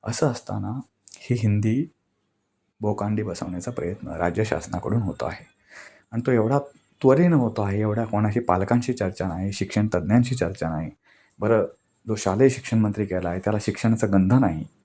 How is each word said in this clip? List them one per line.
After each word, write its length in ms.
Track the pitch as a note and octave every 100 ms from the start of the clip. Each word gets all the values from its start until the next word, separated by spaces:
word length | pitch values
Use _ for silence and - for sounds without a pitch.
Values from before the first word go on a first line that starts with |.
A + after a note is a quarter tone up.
असं 240 | G#2 A#2 D3+
असताना 520 | A#2 - G#2 G2+ B2+ - _ -
ही 240 | - - A#2+
हिंदी 520 | G#2+ G#2 G#2+ A#2+ E3 _ _ _ _ _ _ _ _ _
बोकांडी 420 | G#2+ G2+ G#2 G#2
बसवण्याचा 480 | G2+ E2+ - F2+ F2
प्रयत्न 360 | A#2+ F2 G2+ -
राज्य 360 | D#2+ F2 F2
शासनाकडून 580 | G#2+ D#2 - F2+ - A2+
होतो 240 | G2+ - C#2
आहे 200 | - - _ _ - - _ _
आणि 100 | A2+ A#2+
तो 60 |
एवढा 280 | B2 A2 C#3 C#3 _ _ _
त्वरेनं 340 | C3+ C#3 F3 D#3+
होतो 260 | A#2+ A2+
आहे, 200 | G2+ G2+
एवढा 220 | G#2+ G#2+
कोणाशी 360 | A2+ G#2 G#2+ A2
पालकांशी 540 | A#2+ F2+ G2 A#2+ A#2+
चर्चा 340 | B2 F#2+ - F#2
नाही, 260 | E2+ G2
शिक्षण 340 | G2+ F#2+ - G#2 F2
तज्ज्ञांशी 400 | D#2+ A2+ B2 B2
चर्चा 340 | E2+ - E2
नाही. 220 | D#2+ D#2+ - _ _ _ _
बरं, 260 | G#2 A2+ F#2+ - _ _ -
जो 80 | G#2+
शालेय 340 | G2 G2 C3
शिक्षण 300 | B2 - A2+
मंत्री 260 | G#2+ G2+ G2+
गेला 240 | F#2 F2
आहे 100 | F2
त्याला 200 | G#2 G#2+
शिक्षणाचा 460 | G#2+ G2 A2 A2 A2
गंध 260 | G2 F#2+
नाही 320 | B2 F#2+ D#2 - _